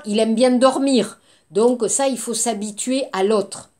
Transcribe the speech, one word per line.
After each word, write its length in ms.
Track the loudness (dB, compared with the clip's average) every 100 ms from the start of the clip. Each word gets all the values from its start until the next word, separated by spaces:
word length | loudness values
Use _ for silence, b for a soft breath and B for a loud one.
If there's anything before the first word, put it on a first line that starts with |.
| -2
il 100 | 0
aime 160 | 0
bien 160 | 2 2
dormir. 720 | 4 4 2 0 0 0 -8 b b b
Donc 320 | 0 2 2 -2
ça, 180 | 0 -2
il 100 | -2
faut 160 | -6
s'habituer 720 | -4 -4 -4 -8 -8 -4 -4 -2
à 120 | -2
l'autre. 460 | 2 2 -2 -10 -20 _